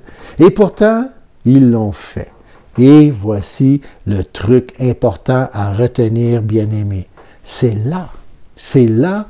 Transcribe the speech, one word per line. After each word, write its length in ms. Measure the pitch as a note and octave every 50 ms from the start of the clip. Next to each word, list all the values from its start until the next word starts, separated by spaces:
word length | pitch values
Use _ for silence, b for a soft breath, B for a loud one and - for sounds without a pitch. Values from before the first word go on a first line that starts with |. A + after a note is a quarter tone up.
| B B B B B B B
Et 140 | B D#3+ G3
pourtant, 580 | F#3+ - G#3 F3 - - G#3+ G#3+ A3+ A3+ B3+ C4+ - - _ _ _ _ -
ils 260 | A#2+ C3 C3+ C3+ A#2+
l'ont 200 | A#2 A2+ G#2+ G#2
fait. 400 | F#2 - - - - - - - _ _ b b b b b b -
Et 320 | A#2+ B2 C3+ D3+ D3+ D3+ D3
voici 720 | C3+ G2 G2 G#2+ G#2+ G2+ F#2 - - - C3+ C3+ C#3+ C#3+ b b b b b
le 180 | G2 G2+ F#2+ -
truc 500 | _ - - - G#2+ B2+ B2 B2 - - -
important 680 | B2+ B2 A#2 - - A#2 G2 - - - B2+ B2+ C3 -
à 220 | - G#2 G2+ G2+ G2
retenir, 680 | G#2+ B2 A#2+ - B2+ A#2+ A2 A2+ A#2 A#2+ A#2+ A#2+ A#2
bien-aimés. 680 | G#2+ G#2 G#2+ A2+ G#2+ G#2+ A2 G#2 G#2 G2+ G2 F#2 F2 _ b b b b b b b
C'est 320 | - - - C3 A#2+ G#2+
là, 340 | G#2 A2 C3+ F3 F#3 F3 - - - - - - - - - -
c'est 320 | - - - - C3+ A#2+
là 380 | A2 A2 A#2 D3 F3+ G3 G#3 G#3